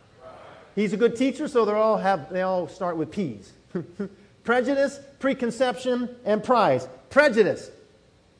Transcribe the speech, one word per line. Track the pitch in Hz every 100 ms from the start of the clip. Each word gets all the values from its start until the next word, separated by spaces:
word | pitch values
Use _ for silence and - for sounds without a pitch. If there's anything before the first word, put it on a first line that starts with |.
| _ - - - - - - 196
He's | 208
a | 208
good | 233 233
teacher, | 262 254 302
so | 240
they're | 208 214
all | 220 196
have, | 190 190 131
they | 185
all | 185 185 160
start | - 180 165
with | 156
P's. | 208 156 101 - - _
<laughs> | 180 - - 131 - - _
Prejudice, | - 247 247 277 277 - - -
preconception, | 269 - 233 226 254 - 254 247 247 - 196
and | 214
pride. | 214 247 180 127 123 - -
Prejudice. | 269 294 220 180 - - - - _ _ _ _